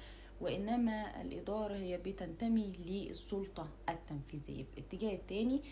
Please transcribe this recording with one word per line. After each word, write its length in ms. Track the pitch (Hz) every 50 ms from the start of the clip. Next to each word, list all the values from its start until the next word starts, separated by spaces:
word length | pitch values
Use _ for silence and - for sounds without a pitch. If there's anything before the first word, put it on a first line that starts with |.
| - - - - - - - -
وإنما 840 | 175 180 - 190 202 214 240 247 240 226 214 214 208 - - -
الإدارة 520 | 180 180 - - - 196 208 220 214 202 202
هي 220 | 196 190 180 180
بتنتمي 760 | 175 175 190 190 - 185 165 165 - 233 226 226 220 208 196
للسلطة 960 | 180 180 170 175 190 202 - - - - - - 202 196 190 190 - 170 160 151 - - - -
التنفيذية. 760 | 165 160 - - 151 143 135 - 156 147 - 147 139 131 139 - -
الاتجاه 380 | 135 139 - 190 180 220 214 190
الثاني 480 | 180 - - 190 208 226 247 269 285 - -